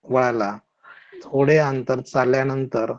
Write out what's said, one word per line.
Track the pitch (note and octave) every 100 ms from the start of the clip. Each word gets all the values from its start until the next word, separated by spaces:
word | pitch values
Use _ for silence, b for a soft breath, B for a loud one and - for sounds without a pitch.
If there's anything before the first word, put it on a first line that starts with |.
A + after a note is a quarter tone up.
| -
वळाला. | B2+ B2 A#2 G2+ G#2 _ _ B B B B
थोडे | B C#3 C#3 D#3
अंतर | C#3+ C3+ B2 B2+
चालल्यानंतर | - C#3 B2 C3 C3+ C3+ C3 A#2 A#2